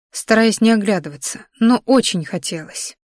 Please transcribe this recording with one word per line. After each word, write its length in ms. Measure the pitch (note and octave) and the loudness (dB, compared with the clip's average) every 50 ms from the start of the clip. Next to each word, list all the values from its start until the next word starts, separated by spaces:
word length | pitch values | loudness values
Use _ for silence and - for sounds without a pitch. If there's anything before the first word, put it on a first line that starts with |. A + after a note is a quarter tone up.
| _ _ - | _ _ -12
стараясь 480 | - - - A3 A3 A3+ A3+ G#3 - | -10 -2 0 2 4 4 2 2 2
не 100 | A3 A3+ | 2 2
оглядываться, 760 | A3+ G#3+ G3+ G#3+ G3+ F3 D#3 D3+ D3 C#3 - - - - - _ _ _ | 2 2 0 -2 -2 -4 -4 -8 -12 -10 -10 -10 -10 -12 -16 _ _ _
но 240 | A3+ A3+ B3 A#3 - | 2 2 2 2 2
очень 380 | - C4+ B3+ - - - F3+ D#3 | 2 2 2 2 2 -2 -6 -6
хотелось. 720 | - - E3+ - - F#3 D#3+ D#3 - - - - - - _ _ | -6 -8 -8 -8 -8 -10 -10 -12 -12 -12 -12 -12 -12 -14 _ _